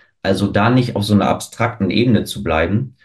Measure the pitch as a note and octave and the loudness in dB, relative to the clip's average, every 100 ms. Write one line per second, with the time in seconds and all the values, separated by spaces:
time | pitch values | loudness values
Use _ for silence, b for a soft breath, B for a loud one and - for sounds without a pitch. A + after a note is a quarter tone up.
0 | b _ F#2+ F#2+ G2 G2+ A2+ B2+ B2 - | b _ -2 0 0 2 4 2 2 -2
1 | G#2 G2+ F2+ - - - A#2 A2+ F#2+ G2+ | 0 2 2 -2 -6 -6 -6 -2 -2 0
2 | B2 G#2 - - F2+ D#2+ F2 A2 C3+ b | 2 2 0 -6 -4 -2 0 -2 -4 b